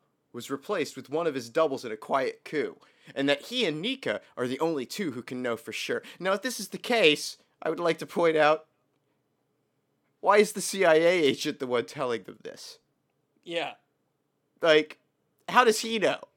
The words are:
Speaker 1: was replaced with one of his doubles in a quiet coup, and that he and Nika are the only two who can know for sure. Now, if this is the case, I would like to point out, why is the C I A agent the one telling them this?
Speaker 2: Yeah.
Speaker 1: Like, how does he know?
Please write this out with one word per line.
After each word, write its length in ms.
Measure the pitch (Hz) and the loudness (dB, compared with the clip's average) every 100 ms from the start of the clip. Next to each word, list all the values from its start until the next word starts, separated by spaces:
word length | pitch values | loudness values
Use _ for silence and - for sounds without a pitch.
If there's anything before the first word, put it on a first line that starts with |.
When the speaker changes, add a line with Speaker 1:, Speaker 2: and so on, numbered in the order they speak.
| _ _ _ | _ _ _
Speaker 1:
was 180 | 120 117 | -16 -10
replaced 460 | 135 - 196 135 131 | -10 -6 -4 -4 -8
with 140 | 127 | -8
one 160 | 151 170 | -4 -4
of 80 | |
his 160 | 135 117 | -4 -4
doubles 340 | 160 160 135 | 0 0 0
in 80 | 120 | -8
a 40 | 110 | -10
quiet 480 | - 135 139 - - | -2 -2 -2 -6 -8
coup, 320 | 151 101 - _ _ - | -4 -6 -8 _ _ -14
and 140 | - 139 | -2 0
that 140 | 143 | 0
he 240 | - 247 190 | -2 -2 -2
and 160 | 151 | -2
Nika 400 | 214 269 127 104 _ - | -6 -6 -4 -6 _ -6
are 80 | 123 | -6
the 100 | 131 | -2
only 260 | 165 147 117 | -2 -2 -6
two 240 | - 175 | -6 -6
who 100 | 120 | -6
can 200 | - 127 | -10 -8
know 160 | 123 113 | -6 -6
for 140 | - | -8
sure. 300 | - - 120 - - | -10 -6 -6 -8 -8
Now, 140 | 180 | -4
if 80 | 202 | -2
this 180 | 262 233 | -4 -8
is 100 | 196 | -10
the 100 | 185 | -10
case, 580 | - 233 165 147 - - _ _ | -2 4 4 4 -4 -12 _ _
I 80 | - | -6
would 100 | 170 | -2
like 180 | 170 160 | -2 -2
to 80 | 151 | -4
point 320 | - 170 156 | 0 2 4
out, 260 | 151 156 - _ _ _ _ _ _ _ _ _ _ _ _ _ _ _ | 4 2 -2 _ _ _ _ _ _ _ _ _ _ _ _ _ _ _
why 160 | - 208 | 4 4
is 140 | 208 | 4
the 80 | 202 | 0
C 240 | - 196 | -6 2
I 100 | 175 | 6
A 280 | 160 170 180 | 6 6 4
agent 340 | 139 123 151 - | 2 2 -4 -6
the 80 | 131 | -2
one 180 | 120 | -2
telling 380 | - 147 127 117 | -2 -6 -6 -6
them 160 | - 101 | -8 -16
this? 360 | - - - - _ _ _ _ _ _ | -16 -16 -18 -20 _ _ _ _ _ _
Speaker 2:
Yeah. 300 | 175 170 139 107 _ _ _ _ _ _ _ - | -8 -6 -6 -10 _ _ _ _ _ _ _ 0
Speaker 1:
Like, 360 | 170 156 151 - _ _ _ _ - | 6 6 4 -10 _ _ _ _ 2
how 160 | 208 | 4
does 160 | 240 220 | 6 4
he 180 | 226 226 | 0 0
know? 220 | 160 - - | 0 0 -8